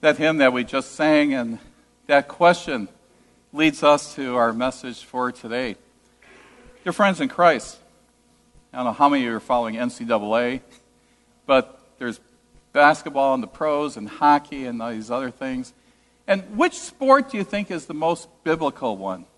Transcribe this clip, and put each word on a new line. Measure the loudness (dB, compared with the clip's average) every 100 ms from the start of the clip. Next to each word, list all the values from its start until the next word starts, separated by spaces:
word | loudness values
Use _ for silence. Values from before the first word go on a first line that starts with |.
That | 2 2
hymn | 0 4
that | 2
we | 2
just | -4 -6 -6
sang | -2 2 2 2
and | -2 -4 -8 -14 _ _ _ _
that | 2 2
question | 2 4 4 -2 -8 -8 _ _ _ _ _ _
leads | 0 0 2
us | 4 4 0 -10
to | -4 0
our | 0
message | 0 -4 -6 -12 -14
for | -12 -6 -6
today. | -6 -8 -6 -6 -8 _ _ _ _ _ -20 -20 _ -20 -12 -8
Dear |
friends | 2 2 2
in | -4
Christ, | 4 4 4 -4 -20 _ _ _ _ _ _ _ -20 _
I | -6
don't | -6
know |
how | 4 4
many | 4
of | -2
you | -4
are |
following | 0 0 0 -4
N | -6
C | -6 -2
double | -2 2 0
A, | 0 -4 -10 _ _ _ _ _ _ _ 2
but | 2 2 -12 _ _
there's | -10 -10 _ _ _ _ _
basketball | 4 4 4 -2 -2 0
and | 0
the | -4
pros | -6 -2 -2 -4 -8
and | -14
hockey | 0 4 4 0 -12 -10
and | -8
all | -8
these | -8 -6
other | -6 -6
things. | -8 -8 -8 -10 _ _ _ _ _ -4
And | -4 -2 -2
which | -2 -2
sport | -18 -6 4 4 4
do | -6
you |
think | -6 -6 -6
is | -8 -10
the |
most | -4 -2 -2 -6 _ -4
biblical | 0 -2 -4 -6 -6
one? | -8 -10 -12